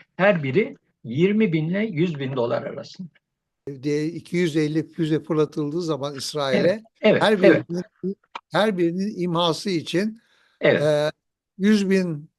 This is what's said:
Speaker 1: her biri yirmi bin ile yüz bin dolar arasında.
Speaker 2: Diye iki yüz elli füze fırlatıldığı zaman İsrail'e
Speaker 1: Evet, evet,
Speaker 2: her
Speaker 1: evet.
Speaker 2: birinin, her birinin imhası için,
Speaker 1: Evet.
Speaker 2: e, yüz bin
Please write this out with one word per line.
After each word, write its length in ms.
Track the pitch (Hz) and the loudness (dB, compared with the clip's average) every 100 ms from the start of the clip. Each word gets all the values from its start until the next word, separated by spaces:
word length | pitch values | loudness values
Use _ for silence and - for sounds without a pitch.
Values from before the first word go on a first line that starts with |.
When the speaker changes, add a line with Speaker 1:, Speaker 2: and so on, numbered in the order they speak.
| _ - | _ 0
Speaker 1:
her 280 | 202 175 | 2 2
biri 320 | 135 160 269 - _ _ | 0 0 0 -6 _ _
yirmi 500 | 113 135 190 214 208 | -6 0 2 4 2
bin 160 | 160 156 | 0 -2
ile 200 | 196 220 | -2 -2
yüz 280 | 151 180 143 | 0 -2 -2
bin 160 | 131 127 | -4 -2
dolar 280 | 120 120 | -2 -2
arasında. 460 | 110 - - - 175 _ _ _ _ _ 139 135 | -6 -12 -14 -16 -18 _ _ _ _ _ -16 -8
Speaker 2:
Diye 220 | 147 147 156 | -4 -2 -4
iki 320 | 165 - 175 | -6 -4 0
yüz 200 | 175 160 | 0 0
elli 340 | 151 156 151 | 0 -2 -4
füze 320 | - 156 151 | -4 -2 -2
fırlatıldığı 580 | - 156 147 160 147 170 | 0 0 0 -2 -4 -4
zaman 340 | 165 135 143 139 | -4 -4 -6 -8
İsrail'e 440 | - 151 135 127 | -8 -4 0 2
Speaker 1:
Evet, 220 | 170 220 - - | 2 0 -6 -2
evet, 200 | 208 - | 2 4
Speaker 2:
her 120 | 196 | 2
Speaker 1:
evet. 360 | 208 190 135 - | 4 6 6 2
Speaker 2:
birinin, 460 | 175 - - 185 - _ - _ | -8 -8 -8 -8 -8 _ -20 _
her 260 | 170 220 180 | 0 2 2
birinin 360 | 170 180 208 180 | 0 0 -4 -4
imhası 520 | 175 165 170 160 208 | -2 0 0 0 -2
için, 520 | 165 139 165 220 220 _ _ _ - | -4 -2 -2 -2 -6 _ _ _ -2
Speaker 1:
Evet. 200 | 151 135 | 2 2
Speaker 2:
e, 300 | 151 147 151 - _ _ _ - | 2 2 -2 -6 _ _ _ -2
yüz 320 | 202 214 190 | 2 4 4
bin 400 | 190 180 147 151 | 0 0 -6 -12